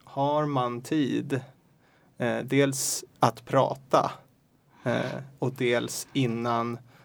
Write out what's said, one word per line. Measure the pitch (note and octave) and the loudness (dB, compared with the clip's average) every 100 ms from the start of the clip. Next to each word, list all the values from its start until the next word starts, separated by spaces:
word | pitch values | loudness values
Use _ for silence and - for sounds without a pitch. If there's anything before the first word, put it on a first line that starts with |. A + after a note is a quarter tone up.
har | - - C#3 D3 D3+ | -10 -2 0 2 2
man | C#3 B2 A#2+ | 2 0 -2
tid, | A#2 D#3 C#3 A#2 C3 C#3 - - _ _ _ _ _ - | -2 0 2 0 -2 -4 -6 -16 _ _ _ _ _ -6
eh, | B2 A2+ | -2 -2
dels | A#2 C3+ C#3 C3+ - - - _ | 0 2 2 2 -4 -4 -8 _
att | B2 - | 2 2
prata, | - C#3 C3 - - D#3 A#2 - - _ _ _ _ _ | 0 2 2 0 2 2 2 -2 -18 _ _ _ _ _
eh, | - A#2 B2+ C3 C3 - | -2 -2 -2 -6 -12 -6
och | C3 | -6
dels | B2+ B2 A#2+ A#2 - - | -2 0 0 0 -6 -6
innan | C#3 B2+ A2+ A#2 A#2 A#2+ A#2+ - - | -2 0 0 -2 -2 -2 -6 -12 -20